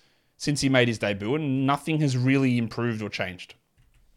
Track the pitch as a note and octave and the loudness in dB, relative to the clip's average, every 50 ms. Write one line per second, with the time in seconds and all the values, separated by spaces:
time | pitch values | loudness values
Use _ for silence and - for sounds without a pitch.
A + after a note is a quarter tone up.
0 | _ _ _ _ _ _ _ - - D3+ D3 B2+ C#3+ C3+ C3+ B2+ B2 A#2+ A2+ G#2+ | _ _ _ _ _ _ _ -8 -4 -4 -2 0 0 2 4 4 4 4 2 0
1 | A2+ G2+ G#2 F#2+ G2+ G#2+ C#3 D#3 D#3 C#3 C3 C3+ C3+ C3+ C#3+ D3 - E3+ D#3+ D3+ | -2 -2 -2 -2 -2 -2 -2 -2 -2 -2 -2 0 0 0 0 0 0 -2 0 2
2 | D#3 C#3 B2+ B2 B2 C3 C3+ C#3 C3+ B2+ B2 A#2+ A#2 A2 - - A#2 A#2+ A2+ A2 | 2 2 2 2 2 2 4 4 4 2 2 0 0 -2 -4 -4 -4 -4 -4 -4
3 | G#2+ G2+ - - G2+ F2+ F2+ F2+ - - - _ _ _ _ _ _ _ _ _ | -6 -8 -6 -6 -6 -8 -8 -12 -16 -20 -20 _ _ _ _ _ _ _ _ _
4 | _ _ _ | _ _ _